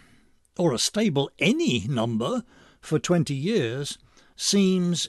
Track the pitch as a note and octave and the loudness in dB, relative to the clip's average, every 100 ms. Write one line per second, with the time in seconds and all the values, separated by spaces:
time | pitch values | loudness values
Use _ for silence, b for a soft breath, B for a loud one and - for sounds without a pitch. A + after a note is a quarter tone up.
0 | b b b b _ - F3 A2 - G#3 | b b b b _ -2 0 0 -2 0
1 | A3 C#3+ C#3 - E3 D#4 D#4+ B2 G2 B2+ | 0 0 -2 0 2 2 0 0 -2 -2
2 | A#2 A2 B2+ B3 b b b b - D#3 | -2 -2 -2 -4 b b b b -4 -2
3 | - F3 D#3 C#3 D#3+ A3+ A#2 C3 C#3+ - | 2 0 0 -2 -2 0 -2 -4 -8 -12
4 | b b b - - G3+ F#3+ F#3 F3 E3+ | b b b -6 0 4 4 4 2 -2